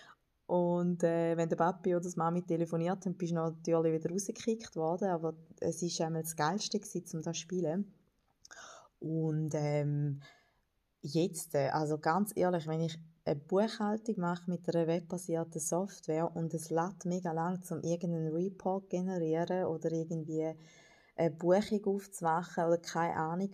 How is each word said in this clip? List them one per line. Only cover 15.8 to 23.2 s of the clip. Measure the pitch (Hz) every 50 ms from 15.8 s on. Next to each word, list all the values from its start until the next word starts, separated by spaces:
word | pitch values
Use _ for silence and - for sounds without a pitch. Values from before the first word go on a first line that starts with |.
| 196 196 - - - - 156 160 170 170 165
und | 170 165 160 165
es | 160 - -
lädt | 160 165 170 196 196 - -
mega | 175 175 185 185 170 160
lang, | 165 165 180 185 185 180 -
um | 170 151
irgendeinen | - 165 170 170 180 170 170 160 160 156 156
Report | 170 185 196 185 - - 190 190 190 190
zu | -
generieren | 185 180 180 190 190 175 165 156 160 165 170 175 180 185 180
oder | - 160 156 160 165
irgendwie | 165 165 160 165 165 160 151 165 156 156 156 160 160 160 - - - - - - - - _ _ _
eine | - 165 165
Buchung | 151 160 175 175 180 202 214 - 220 202 -
aufzumachen | 196 196 202 196 - - - 170 160 160 180 175 165 - 180 165
oder | 165 170
keine | 170 170 - - 165 170 165 -
Ahnung | -